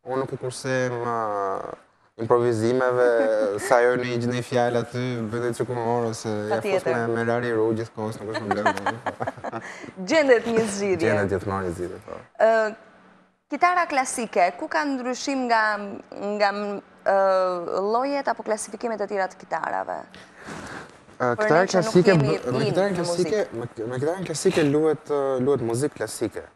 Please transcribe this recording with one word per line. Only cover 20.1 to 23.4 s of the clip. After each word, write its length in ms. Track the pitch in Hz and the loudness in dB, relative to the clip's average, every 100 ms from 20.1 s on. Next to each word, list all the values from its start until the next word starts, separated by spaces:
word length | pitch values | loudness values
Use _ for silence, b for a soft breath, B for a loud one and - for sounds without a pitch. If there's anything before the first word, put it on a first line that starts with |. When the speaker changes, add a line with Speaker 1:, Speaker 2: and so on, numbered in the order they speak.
| - B B B B B B B - - | -20 B B B B B B B -20 -20
Speaker 1:
Ë, 200 | - 123 120 | -2 0 2
Speaker 2:
Për 0 | |
Speaker 1:
kitara 260 | 214 165 | 4 4
Speaker 2:
ne 80 | 185 | 4
që 80 | 185 | 2
nuk 80 | 165 | 4
Speaker 1:
klasike, 240 | 175 180 | 6 6
Speaker 2:
jemi 160 | 175 135 | 6 4
Speaker 1:
me, 100 | 131 123 | 0 -2
me 80 | - | 0
Speaker 2:
in 100 | 208 | 2
Speaker 1:
kitarën 240 | 180 202 | 2 0
Speaker 2:
në 60 | 180 | 0
Speaker 1:
klasike, 400 | 175 175 170 | -2 0 0
Speaker 2:
muzikë. 400 | 214 | 0